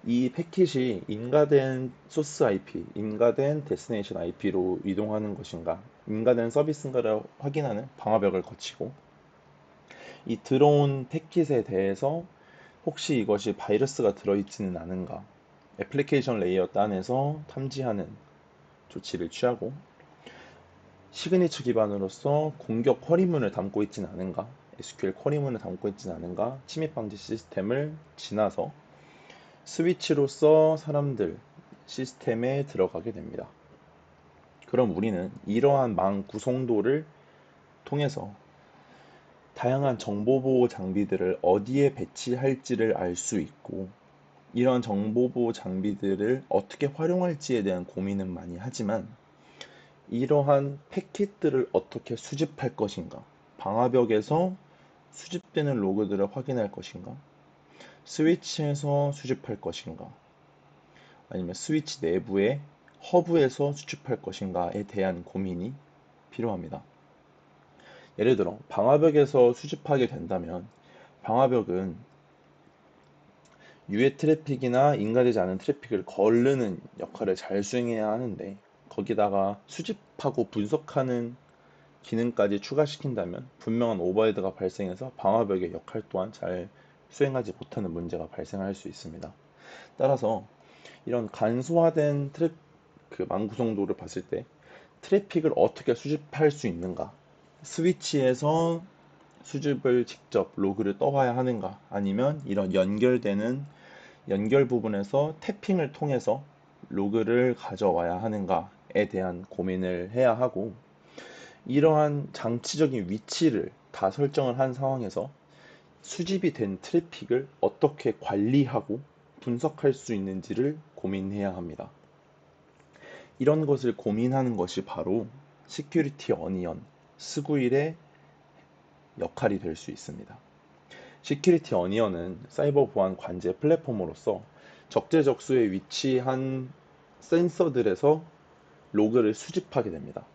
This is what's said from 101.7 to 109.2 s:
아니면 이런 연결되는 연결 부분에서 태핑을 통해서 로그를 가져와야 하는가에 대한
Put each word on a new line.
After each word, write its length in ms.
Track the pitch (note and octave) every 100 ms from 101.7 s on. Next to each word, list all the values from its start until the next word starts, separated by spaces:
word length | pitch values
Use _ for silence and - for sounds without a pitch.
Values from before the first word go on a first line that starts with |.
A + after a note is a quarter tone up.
| G#2 _
아니면 520 | G2 G2 G2 C3 D3+
이런 300 | C3+ G2+ F#2+
연결되는 920 | F#2+ F#2+ G#2 B2 B2+ G#2+ G2+ A2+ C3 C#3+ - - - - - -
연결 380 | G2 G#2+ C3+ C3
부분에서 720 | B2 A2 G2+ G2+ C3+ D3+ D#3
태핑을 520 | - G3+ - F#3 D3
통해서 500 | - D3 C3 - A#2+ - _ _ _ -
로그를 640 | F#2+ G2+ A2 A2 A#2+ B2+ A#2+
가져와야 680 | - F#2+ G2+ E2+ E2+ F#2
하는가에 840 | A2 G#2+ F#2 F2+ D#2+ - _ - G#2
대한 360 | -